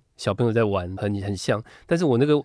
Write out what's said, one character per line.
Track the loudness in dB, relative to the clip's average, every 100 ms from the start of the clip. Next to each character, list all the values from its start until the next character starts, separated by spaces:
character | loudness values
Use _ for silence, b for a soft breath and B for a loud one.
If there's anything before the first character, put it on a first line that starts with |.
| _ -8
小 | -4
朋 | 0 0
友 |
在 | 2
玩 | 0 0 -4 -4
很， | -4 -2
很 | -4 -4
像， | -2 -2 -4 B B
但 | 0
是 | 2
我 | 4
那 | 4
个 | 2